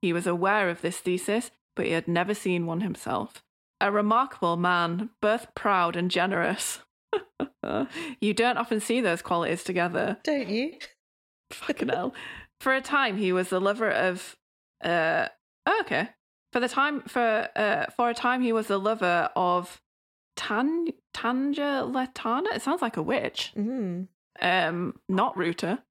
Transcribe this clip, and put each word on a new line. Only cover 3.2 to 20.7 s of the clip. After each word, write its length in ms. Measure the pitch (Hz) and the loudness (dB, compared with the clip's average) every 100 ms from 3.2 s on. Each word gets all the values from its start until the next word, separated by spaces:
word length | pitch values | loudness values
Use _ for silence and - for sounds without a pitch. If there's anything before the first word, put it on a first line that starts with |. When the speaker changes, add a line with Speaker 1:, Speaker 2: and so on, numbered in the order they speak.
| - - _ _ _ _ | -4 -10 _ _ _ _
Speaker 1:
A 80 | 202 | 0
remarkable 680 | 208 208 226 269 - 175 170 | 2 2 2 2 0 0 2
man, 500 | 175 175 170 170 214 _ | 2 2 2 -2 -6 _
both 320 | 208 226 - | 0 0 -2
proud 420 | - 220 196 170 175 | -4 2 4 2 0
and 140 | 180 | 0
generous. 680 | 180 180 190 165 185 - - - _ _ | 2 0 2 0 0 -4 -8 -14 _ _
<laughs> 80 | 427 - _ - _ - 80 269 311 330 262 | -4 -4 _ -8 _ -4 -4 -4 -6 -10 -2
You 140 | 208 | 0
don't 220 | 214 233 247 | 2 2 2
often 220 | 240 220 | 0 -2
see 200 | 202 240 | 0 2
those 220 | 220 170 | 2 0
qualities 400 | - 175 170 175 | 0 0 0 -2
together. 560 | - 180 175 175 - 220 | -2 0 0 0 -2 -2
Speaker 2:
Don't 260 | - 294 208 | -2 -2 0
you? 300 | 208 285 349 - _ _ _ _ _ _ | -2 -4 -6 -18 _ _ _ _ _ _
Speaker 1:
Fucking 380 | - - 285 - | -14 -6 -4 0
hell. 260 | 240 - - - - - _ | 0 -2 -6 -14 -16 -18 _
For 140 | - | 0
a 60 | 262 | 0
time, 360 | 262 285 262 196 | 2 2 2 2
he 160 | 196 | 2
was 160 | 180 185 | 2 2
the 100 | 185 | 2
lover 300 | 196 208 220 | 2 2 0
of, 460 | - 185 185 - - _ _ _ _ | 2 2 -2 -8 -18 _ _ _ _
uh, 460 | - 170 160 160 - - _ _ - | 0 2 2 2 0 -6 _ _ 0
oh, 120 | 427 | 0
okay. 260 | 392 131 220 - _ _ _ | 2 0 -2 -6 _ _ _
For 80 | 247 | -2
the 80 | 240 | 0
time, 340 | 262 285 294 | 2 2 0
for, 460 | - - 233 220 - | -4 0 2 2 0
uh, 320 | - 208 175 - - | 0 2 2 -2 0
for 140 | 240 | 0
a 40 | |
time, 280 | 233 247 254 | 2 0 2
he 100 | 247 | 2
was 140 | 226 214 | 2 2
the 120 | 196 | 0
lover 520 | 196 220 185 175 156 - | 2 2 2 2 2 2
of 440 | 180 180 175 - _ _ _ _ _ - | 2 2 0 -12 _ _ _ _ _ -10
Tan-, 520 | - 214 262 | -4 0 2